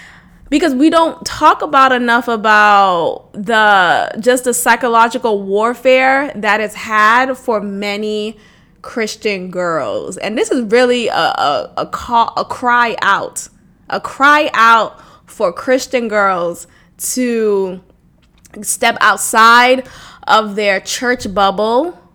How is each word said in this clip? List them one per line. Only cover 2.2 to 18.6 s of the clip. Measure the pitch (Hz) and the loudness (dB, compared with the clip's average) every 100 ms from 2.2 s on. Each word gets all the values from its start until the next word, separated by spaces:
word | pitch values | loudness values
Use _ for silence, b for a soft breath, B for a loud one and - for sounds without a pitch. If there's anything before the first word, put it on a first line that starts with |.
| 247 | 0
about | 226 214 214 208 202 196 175 151 - - | -2 2 4 6 4 4 2 -2 -6 -12
the, | - 202 220 214 196 175 135 76 - | -12 -2 2 4 4 4 2 -2 -2
just | 240 254 | 0 0
the | 254 | 0
psychological | 233 254 233 247 233 233 233 233 202 | 0 0 2 2 2 2 0 -2 -4
warfare | 196 196 226 247 254 254 262 269 285 208 | -2 -2 -2 0 2 4 4 0 -2 -4
that | 208 208 | -2 -2
it's | 208 - | -2 -8
had | 226 214 214 240 269 254 | -4 2 4 4 0 -4
for | - 214 | -4 -4
many | 202 196 208 202 214 214 208 214 b b b _ | -4 -8 -6 -6 -6 -6 -8 -12 b b b _
Christian | - 247 214 - 214 196 185 | -12 -8 -8 -6 -6 -6 -6
girls. | 180 175 160 117 98 69 - | -6 -4 -4 -4 -6 -8 -8
And | 196 226 | -6 -4
this | 440 | -2
is | 294 214 | -4 0
really | 240 254 247 226 | 2 2 0 -2
a, | |
a, | - 156 - 127 135 - - | -2 -2 0 -2 -2 -4 -8
a | 151 | -8
call, | - - 233 226 - | -10 -2 -2 0 -4
a | 208 | -6
cry | - 247 240 233 202 | -6 -2 0 0 -2
out, | 196 185 104 - - _ _ _ - | -2 -2 -4 -12 -16 _ _ _ -10
a | 196 | -8
cry | - - 277 294 311 | -8 0 4 4 2
out | - 226 226 202 b b b - | 2 4 4 2 b b b -16
for | - 196 | -4 -4
Christian | - - 254 - 254 226 | -2 -2 -2 0 -4 -2
girls | 208 196 180 170 175 - b b - | 0 0 0 -4 -8 -16 b b -12
to | - 254 247 226 214 202 190 180 - _ _ _ _ _ - 208 | -8 -4 -2 -2 0 0 -2 -8 -16 _ _ _ _ _ -20 -14